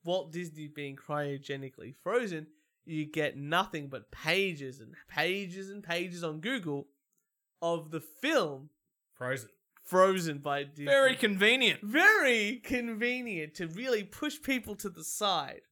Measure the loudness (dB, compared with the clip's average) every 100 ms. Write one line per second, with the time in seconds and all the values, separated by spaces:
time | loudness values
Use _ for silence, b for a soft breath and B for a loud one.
0 | -2 -2 -2 -10 -10 -10 -14 -10 -10 -10
1 | -8 -4 -4 -6 -8 -10 -10 -14 -18 -10
2 | -2 0 0 -6 -10 _ _ _ -8 -6
3 | -4 -2 -2 -4 -2 0 0 -6 -10 -12
4 | -14 -8 0 2 2 -2 -10 -12 -18 -20
5 | -10 -2 0 0 -4 -10 -12 -12 -4 -4
6 | -4 -6 -6 -6 -4 -4 -2 -6 -6 _
7 | _ _ _ _ _ _ -2 -2 -4 -10
8 | -10 -4 2 2 2 -4 -14 _ _ _
9 | _ _ -4 -4 -6 _ _ _ 0 6
10 | 6 6 0 -4 -2 -4 -4 -6 4 6
11 | 6 6 2 4 4 6 4 2 0 6
12 | 8 8 6 4 2 -2 -4 -2 -2 -2
13 | -2 -2 -4 -6 -8 -8 -8 -6 0 0
14 | -2 -6 -6 -4 -2 -2 -2 -8 -8 -10
15 | -10 -2 0 0 -2 -10 _